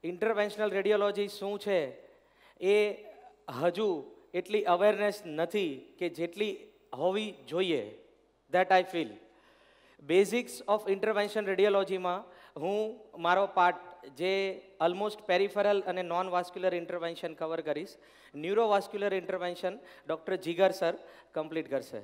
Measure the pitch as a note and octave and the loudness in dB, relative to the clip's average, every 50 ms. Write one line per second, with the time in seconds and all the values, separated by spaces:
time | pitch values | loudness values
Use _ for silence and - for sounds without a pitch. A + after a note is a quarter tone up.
0 | - E3 F3+ E3+ G#3 A3+ A3+ G#3 G#3 G#3 G#3 G#3 G#3+ G#3 F#3 G3 F#3+ G3+ G#3+ G3+ | -6 -8 -4 -2 -2 0 2 2 0 0 0 -2 -2 0 0 0 2 4 4 4
1 | G3+ G3+ G3+ G3 G3+ G3 - - G3 G3 G#3 G3+ - G#3 G3 F3 D3+ B2+ B2 - | 4 2 0 0 -4 -4 -4 -8 -6 -6 -6 -6 -2 0 0 0 0 -2 -8 -14
2 | - - - _ _ _ _ _ _ - _ _ F3+ F#3+ G3+ G#3 G#3 G#3 G3 - | -20 -20 -20 _ _ _ _ _ _ -20 _ _ 2 4 4 4 4 2 0 -6
3 | - - - - - - - _ _ - - B2 D3+ F3 - - A3 G#3 E3+ D3 | -12 -20 -20 -20 -20 -20 -20 _ _ -12 -6 0 0 0 2 2 0 0 0 -2
4 | C3 - - - - _ - E3+ F#3 - G#3 G#3+ G3+ F3 F3 F3 G3 G#3 G#3 F#3+ | -6 -12 -18 -20 -20 _ -6 -6 -4 0 0 0 4 4 4 6 6 4 4 4
5 | G#3 G#3 G3+ - - E3+ D3+ D#3 E3 E3+ E3+ G#3 G3 D#3 C3+ C3 - - - - | 0 0 -2 -4 -10 -8 -2 -2 -2 0 0 0 0 0 -4 -6 -12 -20 -10 -6
6 | F3+ E3+ - - E3+ E3+ - G3+ G#3+ G#3+ - - - - _ _ _ _ - B2 | -6 -6 -4 -4 -6 -6 -2 -4 -4 -4 -4 -8 -12 -20 _ _ _ _ -8 -2
7 | D3+ F3+ F#3+ G#3+ G#3+ G#3+ - - C3 A#2+ D3 F3 F#3+ F3+ D#3+ C3 G#2 G#2 - - | 0 0 0 0 -4 -4 -8 -12 -14 -6 -2 -2 0 2 0 0 -2 -6 -12 -18
8 | - _ _ _ _ _ _ _ _ _ - F3+ F#3 F#3 F#3+ F#3 F3+ F#3 - E3+ | -20 _ _ _ _ _ _ _ _ _ 2 2 4 6 6 4 4 4 -2 -4
9 | D3+ A2+ G2+ - - - _ _ _ _ _ _ _ _ _ _ _ _ _ _ | -4 -4 -8 -16 -20 -20 _ _ _ _ _ _ _ _ _ _ _ _ _ _
10 | C#3+ C#3+ E3 F#3 G#3 - G#3+ B3 B3 A#3+ - - - - G#3 G#3+ G#3+ G3+ G3 G3 | -4 2 4 4 4 4 2 -2 -2 -2 -12 -12 -2 0 0 0 2 -2 -2 0
11 | G3+ G#3+ G#3+ G3+ G#3 G3+ G#3 A3 G#3 F#3 F#3+ F3+ G3 G#3 G3 G3 G3 F#3+ F#3+ F#3 | 0 0 0 0 0 0 -2 -4 -2 0 2 4 4 6 6 4 2 0 -2 -2
12 | F#3 F3+ F3 F#3+ A3+ - - - - - _ - D3 F3+ G3+ G#3 G#3+ A3 A3+ - | -2 -2 -4 -4 -6 -12 -20 -20 -20 -18 _ -6 -4 -2 -2 -2 -2 -4 -6 -12
13 | - - - E3+ E3+ E3+ F3+ F#3 G3+ F#3+ - F#3+ F3+ F3 F3 - - - - - | -18 -20 -16 -2 2 4 4 4 4 2 4 4 4 4 4 2 -10 -18 -20 -18
14 | - C#3 C#3 - E3+ F#3 F#3+ G3 G3 G3 F#3 F3+ - - - _ D#3 E3+ F3+ F#3 | -20 -20 -8 -4 -2 0 0 0 0 -2 -6 -8 -14 -20 -6 _ 0 0 2 0
15 | G#3 G#3+ G#3+ - - - F3+ F3+ G3 G3+ G3+ G#3 G3+ G#3 G3+ G3 F#3+ F#3 F3+ F#3 | -4 -6 -6 -8 0 2 4 4 4 2 2 2 2 4 2 2 0 -2 -4 -4
16 | F3+ E3+ E3+ F3 F#3 F#3+ F3+ F3+ F3 F3+ - F3+ F3+ F#3 F3 F3 E3+ E3 F3 F3 | -4 -2 -2 -2 -2 0 -2 -2 -2 -4 -8 -2 -2 0 0 -2 -6 -6 -8 -6
17 | E3 E3+ E3+ - - E3+ D#3+ - E3+ D#3+ E3 D#3+ D3 D3+ D3 D3 C3+ B2+ - - | -6 -6 -8 -6 -8 -10 -8 -6 -6 -4 -4 -4 -2 -4 -4 -4 -6 -10 -14 -20
18 | - - - - - - - C#3+ D3+ F3 G3 G#3+ A#3 A3 G#3 G3+ G3 - - G3+ | -20 -20 -20 -20 -20 -16 -12 -8 -4 0 2 2 4 4 4 2 0 -2 -6 -2
19 | G3 G3+ F#3+ F#3+ F3 - F3+ F#3 F3 F3+ F3 F3 - F3+ F#3+ B3+ - - - - | -2 0 0 -2 -2 -4 -6 -4 -4 -6 -6 -4 -6 -6 -6 -6 -16 -20 -20 -20
20 | _ - D#3+ D#3+ - - F#3+ F3+ - E3 E3+ E3 F#3+ F#3+ F#3 - F3 E3 F3 - | _ -6 -6 -6 -4 -4 -4 -4 -2 -4 2 4 4 4 4 2 0 0 0 -2
21 | - - - - - _ _ D#3+ D#3 D3+ D#3+ D#3+ D3+ - C3+ C3+ - - - A2 | -10 -18 -20 -20 -20 _ _ -6 -6 -4 -6 -6 -4 -2 -4 -6 -4 -6 -12 -14